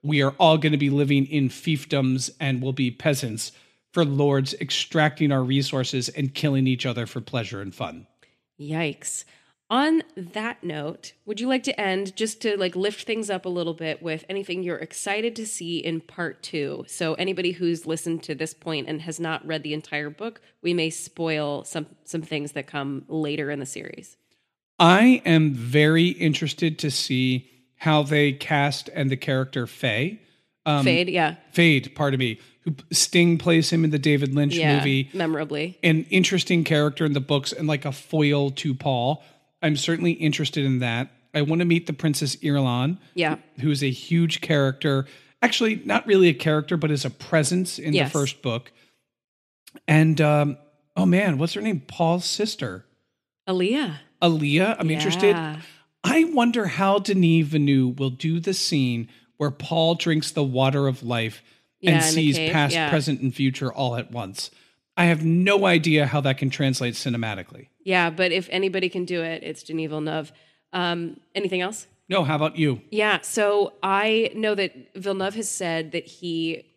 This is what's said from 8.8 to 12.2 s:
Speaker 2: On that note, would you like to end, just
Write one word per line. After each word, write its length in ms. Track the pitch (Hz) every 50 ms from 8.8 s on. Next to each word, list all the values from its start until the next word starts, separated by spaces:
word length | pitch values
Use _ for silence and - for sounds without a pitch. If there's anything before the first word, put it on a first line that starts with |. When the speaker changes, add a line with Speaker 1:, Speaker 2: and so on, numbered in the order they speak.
| 170 147 - _ - - - - - _ _ _ _ _ _ _ _ _
Speaker 2:
On 340 | 220 254 285 311 320 320 - _ _
that 480 | 202 180 170 - 214 220 233 240 _ -
note, 500 | 175 151 151 147 156 - - - - _ _ _
would 140 | 202 220 208
you 80 | 240
like 160 | 262 262 262 -
to 160 | 277 - -
end, 340 | 208 190 185 190 202 190 -
just 260 | -